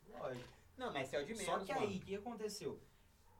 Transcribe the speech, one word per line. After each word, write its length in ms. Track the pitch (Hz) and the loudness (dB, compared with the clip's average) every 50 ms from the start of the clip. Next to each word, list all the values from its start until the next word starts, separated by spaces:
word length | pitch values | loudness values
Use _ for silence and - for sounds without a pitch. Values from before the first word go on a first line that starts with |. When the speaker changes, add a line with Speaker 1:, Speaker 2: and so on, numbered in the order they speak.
| - - | -16 -12
Speaker 1:
lógico. 400 | - - - 131 127 123 123 - - - - - - - | -8 -2 -2 0 0 -2 -4 -10 -14 -18 -20 -16 -8 -4
Speaker 2:
Não, 160 | 254 226 - | -2 0 0
mas 140 | 139 135 - | 0 0 2
esse 80 | - 147 | 2 0
é 20 | |
o 40 | 143 | 2
de 100 | - 226 | 0 -2
Speaker 1:
Só 160 | 220 185 160 170 | 0 2 4 4
Speaker 2:
menos, 120 | - 196 | 2 4
Speaker 1:
que 60 | 190 285 | 2 2
aí, 60 | 262 233 202 | 4 4 4
Speaker 2:
mano. 100 | 196 185 | 2 0
Speaker 1:
o 20 | |
que 140 | - - 190 | -2 -2 -4
aconteceu? 680 | 202 208 240 233 202 214 208 208 - - - - - - - - - - - - - - - - - | -2 -2 -4 -4 -2 -2 -2 -2 -2 -2 -4 -4 -4 -8 -18 -20 -20 -20 -20 -20 -20 -20 -20 -16 -8